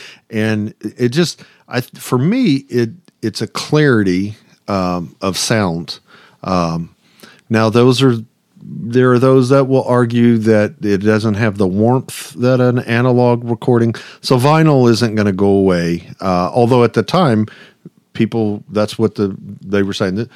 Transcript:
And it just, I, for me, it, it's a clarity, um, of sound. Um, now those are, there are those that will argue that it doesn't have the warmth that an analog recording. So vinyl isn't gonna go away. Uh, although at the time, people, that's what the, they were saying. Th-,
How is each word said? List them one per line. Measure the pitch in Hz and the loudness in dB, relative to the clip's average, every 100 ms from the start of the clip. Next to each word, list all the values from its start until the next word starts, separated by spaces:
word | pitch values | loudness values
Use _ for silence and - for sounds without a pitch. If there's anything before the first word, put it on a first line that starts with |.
| - - _ | -20 -20 _
And | 110 110 107 107 - | -4 -2 -2 -6 -8
it | 107 - 123 | -12 -4 -2
just, | 139 165 - - _ _ | 0 -2 -6 -20 _ _
I, | 123 | -8
for | - - - 127 | -8 -16 -4 -2
me, | 147 254 233 135 - | 0 0 0 -2 -2
it, | 123 117 - _ _ | -4 -4 -6 _ _
it's | 113 - | -8 -6
a | 107 | -8
clarity, | - - 151 147 113 98 90 101 104 _ _ - | -10 -2 2 4 4 2 0 -4 -10 _ _ -6
um, | 98 90 87 78 - | -4 -2 -4 -8 -8
of | 95 87 | -6 -6
sound. | - 113 95 82 80 - _ - _ _ | -2 0 0 -4 -8 -16 _ -20 _ _
Um, | - 92 85 82 82 _ _ _ - _ _ | -4 -2 -2 -4 -10 _ _ _ -20 _ _
now | 113 113 | 0 2
those | 117 127 123 | 4 4 4
are, | 135 117 110 _ _ _ | 2 0 -6 _ _ _
there | 101 - 110 120 127 | -18 -14 -4 0 2
are | 123 | 4
those | 131 135 123 | 4 4 4
that | 139 131 | 2 2
will | 131 | 0
argue | 113 123 120 120 120 117 | 2 0 2 2 2 2
that | 110 107 104 - | 2 2 0 -4
it | 104 98 | -2 0
doesn't | 104 107 110 | 0 0 0
have | 101 113 98 | -2 -2 0
the | 95 | -2
warmth | 95 110 127 - - - | 0 0 0 -4 -14 -16
that | - 123 127 | -4 0 2
an | 123 123 | 2 0
analog | 117 117 127 123 123 120 | -2 0 2 2 2 0
recording. | 120 117 - 120 117 113 - - | -4 -4 0 2 0 -4 -12 -16
So | - 131 | 0 2
vinyl | 135 160 160 139 120 | 4 4 4 4 4
isn't | 107 117 | 2 0
gonna | 107 104 | 0 -2
go | 92 101 | 0 2
away. | 98 95 87 85 85 - - | 2 2 2 0 -4 -8 -8
Uh, | 95 90 90 | -2 -2 0
although | 123 117 127 | 0 2 4
at | 117 | 2
the | - | 0
time, | - 180 160 110 107 - - _ - _ _ | -2 0 2 0 -2 -8 -20 _ -20 _ _
people, | - 110 117 107 104 - | -4 -2 -2 -4 -6 -6
that's | 104 107 - | -4 -4 -2
what | 110 | -4
the, | - 101 101 101 101 | -2 -4 -4 -14 -16
they | 95 101 | -6 -2
were | 98 | -2
saying. | 98 98 95 | -4 -4 -4
Th-, | 117 | -8